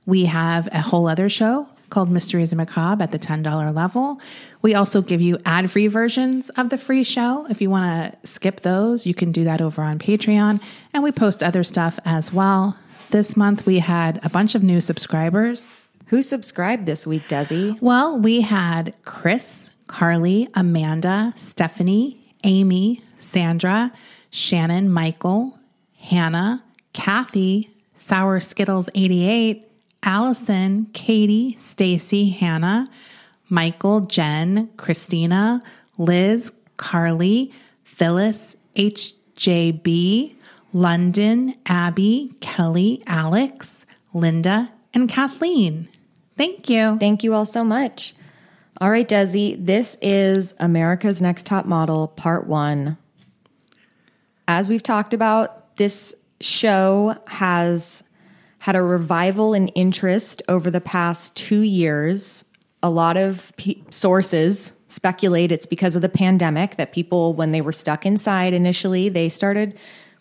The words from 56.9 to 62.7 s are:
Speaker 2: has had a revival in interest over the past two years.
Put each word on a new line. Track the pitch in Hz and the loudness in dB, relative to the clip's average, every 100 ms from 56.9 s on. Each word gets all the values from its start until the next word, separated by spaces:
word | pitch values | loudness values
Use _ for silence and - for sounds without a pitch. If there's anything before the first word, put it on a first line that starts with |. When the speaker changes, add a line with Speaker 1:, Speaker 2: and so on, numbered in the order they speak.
| 196 208 220 - | 4 2 -2 -10
Speaker 2:
has | - 190 175 170 170 165 - - _ _ _ _ _ | -4 0 2 2 0 -4 -14 -18 _ _ _ _ _
had | - 185 | -2 0
a | |
revival | 180 180 165 170 180 196 214 | 2 0 0 0 0 0 0
in | 214 185 | 2 0
interest | - 185 180 190 190 - - - | 2 0 0 0 -2 -4 -10 -2
over | 180 170 | 0 0
the | 175 | -4
past | 175 180 170 170 - - | -4 -4 -2 -4 -8 -12
two | - 208 | -2 0
years. | 214 190 160 151 156 190 196 - - _ _ | 2 2 0 0 -2 -2 -6 -14 -18 _ _